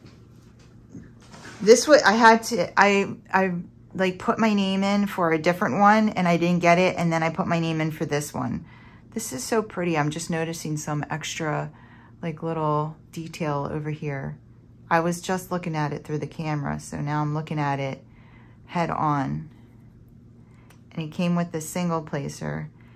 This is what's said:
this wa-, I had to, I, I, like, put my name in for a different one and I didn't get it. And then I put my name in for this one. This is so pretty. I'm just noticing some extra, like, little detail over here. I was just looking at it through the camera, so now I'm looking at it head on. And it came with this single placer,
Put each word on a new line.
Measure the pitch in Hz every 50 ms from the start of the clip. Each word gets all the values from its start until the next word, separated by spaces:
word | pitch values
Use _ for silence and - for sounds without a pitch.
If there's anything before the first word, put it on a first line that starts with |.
| - - - - - - - - - - - - - - - - - - - - - - - - - - - - - - - -
this | 214 202 240 247 - 311
wa-, | 294 - -
I | 196 208
had | 226 233 226 226 226 226
to, | - 240 180 170 - - -
I, | 196 202 202 196 196 - - - - - -
I, | 190 190 190 175 175 175 - - - - - -
like, | - 190 185 180 180
put | - - - -
my | 220 220 208
name | 202 196 190 190 190 196
in | 196 202 202 202 196
for | - - 175 165
a | 160 156
different | 156 175 175 175 196 147 123 190
one | 202 202 214 220 220 214
and | - - 180 170
I | 175 165
didn't | 170 175 180 170
get | 175 170 170 175
it. | 185 185 - -
And | 170 170
then | 160 165 165
I | 165
put | 156 - 170 -
my | 170 165
name | 165 165 160 160
in | 156 160
for | 156 - 165
this | 147 147 147 147 - -
one. | 160 - - - 170 170 - - - - - - - - -
This | - 226 220 - 254
is | 254 -
so | - 247 220
pretty. | 214 220 - 185 175 175 165 151
I'm | 147 151
just | 151 165 - -
noticing | 170 160 160 160 165 165 - 160 151 151
some | - 156 151 151 - -
extra, | 156 151 - - - - 160 156 147 147 151 151 - - - - - - - - - -
like, | - 170 156 156
little | 165 165 165 160 156 151 151 151 151 156 156 - - -
detail | - 170 160 165 160 - 170 147 147 143 143 -
over | 151 156 147 156
here. | 151 151 156 147 139 135 139 151 151 - - - - - - - - - - -
I | 170 165
was | 165 175 175 175
just | - - 185 180 185 -
looking | 180 175 175 170 156
at | 156 151 143
it | 147 - -
through | - 151 151
the | 147 147
camera, | - - 160 156 151 147 143 147 151 151
so | 151 - 160 156
now | 147 143 151 151
I'm | 151 147 151
looking | 156 151 - 160 151
at | 147 143 139 139
it | 139 135 135 - - - - - - - - - - - - - - - -
head | 180 165 -
on. | - - 156 151 147 143 135 139 147 156 160 156 - - - - - - - - - - - - - - - - - - - - - - - - - - - -
And | - 165 160
it | 151
came | 156 - 180 175 175
with | 175 170 175
this | - 160 156 -
single | - 180 180 170 165 165
placer, | 156 156 - 143 139 147 147 - 156 - 147 156 156 151 - - - - -